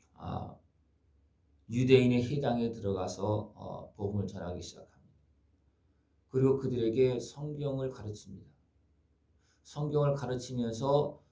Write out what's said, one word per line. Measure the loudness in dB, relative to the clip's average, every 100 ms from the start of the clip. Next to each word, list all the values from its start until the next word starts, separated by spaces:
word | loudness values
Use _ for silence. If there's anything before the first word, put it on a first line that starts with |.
| _
아, | -16 -10 -8 -10 -14 _ _ _ _ _ _ _ _ _ _ -6
유대인의 | 0 8 8 8 4 2
회당에 | 0 0 0 0
들어가서, | -2 -2 -2 -4 -2 0 0 -4
어, | -12 -12 -12 -14 -6
복음을 | -4 -2 -4
전하기 | -6 -10 -10
시작합니다. | -12 -18 -20 _ _ _ _ _ _ _ _ _ _ _ _ _ _
그리고 | 2 4 4
그들에게 | 0 0 2 4 4 2
성경을 | -6 -10 -10 -6 -4 -4 -6
가르칩니다. | -6 -10 -12 -14 -18 -20 _ _ _ _ _ _ _ _ _ _ _
성경을 | -12 -6 0 2 2
가르치면서 | 0 -2 -6 -4 -4 -4 -2 2 2 2 -6 _